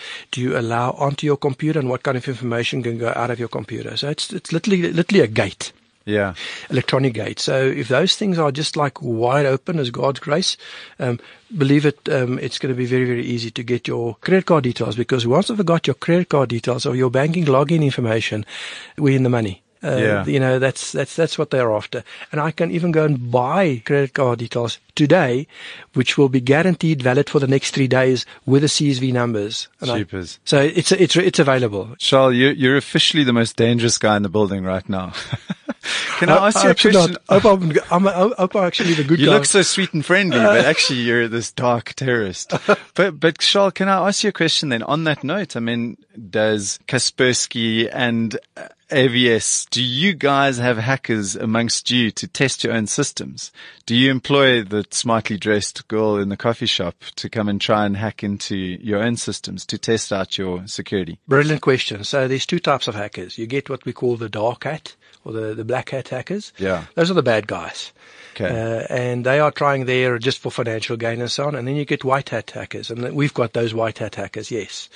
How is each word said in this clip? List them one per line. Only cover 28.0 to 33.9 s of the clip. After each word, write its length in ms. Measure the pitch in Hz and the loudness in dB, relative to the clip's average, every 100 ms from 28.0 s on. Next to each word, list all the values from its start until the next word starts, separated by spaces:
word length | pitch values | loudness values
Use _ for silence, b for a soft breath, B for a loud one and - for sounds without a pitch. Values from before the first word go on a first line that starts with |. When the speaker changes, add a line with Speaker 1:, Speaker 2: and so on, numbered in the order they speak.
| 131 127 - B - | 4 2 -2 B 2
Speaker 1:
with 160 | 135 | 4
the 80 | 147 | 4
C 220 | - 147 | 2 0
S 80 | 127 | 0
V 120 | 131 | 0
numbers. 580 | 123 120 110 104 117 - - | 0 0 -2 -4 -6 -12 -8
And 100 | 131 | -4
I 80 | 113 | -4
Speaker 2:
Cheapers. 380 | 101 98 85 - - | -4 -8 -10 -10 0
Speaker 1:
so 160 | 147 | 4
it's, 320 | 143 175 - | 4 2 2
it's, 240 | 185 180 160 | 4 4 4
it's 220 | 185 - | 2 2
available. 560 | 139 131 123 101 107 120 | 2 4 2 -4 -8 -6
Speaker 2:
Charles, 380 | - 135 131 123 | 2 4 6 6
you're, 180 | 135 | 4
you're 240 | 143 131 139 | 4 2 2
officially 480 | - 165 - 160 135 | 2 0 2 2 4
the 80 | |
most 240 | 120 113 - | 4 2 2
dangerous 400 | 117 120 117 | 2 4 2